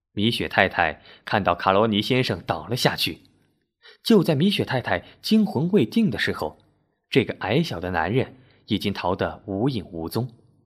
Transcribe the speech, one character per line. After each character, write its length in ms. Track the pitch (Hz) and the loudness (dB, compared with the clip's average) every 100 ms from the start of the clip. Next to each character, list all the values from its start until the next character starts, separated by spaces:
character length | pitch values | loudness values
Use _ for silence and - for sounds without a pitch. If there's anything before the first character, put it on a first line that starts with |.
| _ | _
米 160 | - 107 | -2 0
雪 160 | 113 80 | 0 0
太 220 | - 95 | 2 2
太 340 | - 82 76 - - | 2 0 -2 -14 -20
看 180 | - 110 | -2 0
到 120 | 87 | 2
卡 180 | 87 - | 2 2
罗 140 | 95 113 | 4 4
尼 160 | 101 | 2
先 200 | 107 127 | 0 0
生 200 | 131 95 | 0 -4
倒 220 | - 82 76 | -4 -6 -6
了 100 | 120 | -2
下 180 | - | 0
去。 260 | - - 78 _ _ _ _ _ _ - - | 0 -4 -6 _ _ _ _ _ _ -20 -14
就 200 | - 220 | 2 4
在 120 | 151 | 4
米 160 | 143 185 | 2 2
雪 120 | 190 | 0
太 180 | 107 131 | -2 -4
太 220 | - 90 - - | -2 -4 -4 -14
惊 240 | - 220 208 | 0 2 2
魂 240 | - 170 | 0 0
未 160 | 196 123 | 2 2
定 240 | - 214 | 2 0
的 80 | - | 0
时 140 | - | -4
候， 260 | 92 78 - _ _ _ _ _ | -4 -6 -8 _ _ _ _ _
这 160 | 139 | 0
个 100 | 101 - | 0 -2
矮 220 | 92 127 | -2 0
小 180 | 165 92 | 0 -4
的 120 | 90 | -4
男 200 | 90 82 | -2 0
人 240 | 123 110 - _ _ - | 0 -2 -8 _ _ -6
已 120 | 98 | -4
经 140 | 104 | -2
逃 240 | 95 90 92 | -2 -2 -2
得 260 | 92 80 - | -4 -6 -8
无 240 | 98 127 | -4 -2
影 140 | 120 - | -4 -8
无 220 | 85 80 | -10 -6
踪。 260 | - 127 - _ _ | -4 -6 -10 _ _